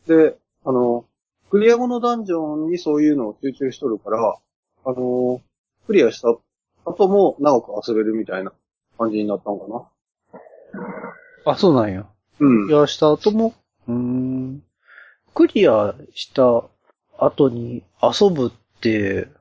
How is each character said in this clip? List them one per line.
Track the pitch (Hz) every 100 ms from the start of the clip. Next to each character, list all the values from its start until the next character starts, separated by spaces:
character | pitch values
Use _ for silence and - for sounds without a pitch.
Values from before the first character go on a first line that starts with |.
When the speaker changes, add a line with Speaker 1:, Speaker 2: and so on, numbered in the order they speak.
| -
Speaker 1:
で、 | 160 151 - _ _
あ | -
の、 | 127 120 120 - _ _ _ -
ク | 202
リ | 226
ア | 233
後 | 247
の | 240
ダ | 240
ン | 240
ジ | 196
ョ | 165 151 151 160
ン |
に | 175
そ | 160 147
う |
い | 151
う | 143
の | 110
を | -
集 | 139
中 | 127 135
し | -
と | 135
る | 104
か | 101
ら、 | 110 110 - _ _ _ _
あ | 131
の、 | 127 127 123 123 127 _ _ _ _ -
ク |
リ | 202
ア | 135
し | -
た | 117 117 _ _ _ _
後 | - 175 196
も | 202 180 -
長 | 147 143
く | - - -
遊 |
べ | 110
る | 107
み | 110 101
た | 95
い |
な | 95 _ _ _ _ -
感 | 113
じ | 107
に | 104
な | 98
っ |
た | 104
の | 98
か | 98 120 - _ _ _ _
な。 | - - - _ - - - - - _ _ -
Speaker 2:
あ、 | 135
そ | 196
う |
な | 131 107
ん |
や。 | 95 104 _ _ -
Speaker 1:
う | 143
ん。 | 117 101
Speaker 2:
ク |
リ | 147
ア | 147
し | -
た | 156
後 | 151 214
も、 | 220 226 - _ _ -
う |
ー |
ん。 | 120 123 127 127 131 131 139 _ _ _ - - _ _
ク | - 339
リ | 233 175
ア | 110 104 - -
し | - -
た | - 127 117 - _ _ _ _ -
後 | 131 - 135
に | 120 120 120 _ -
遊 | 117 - 202
ぶ | 160 123
っ | - _ _
て、 | 117 110 98 95 90 _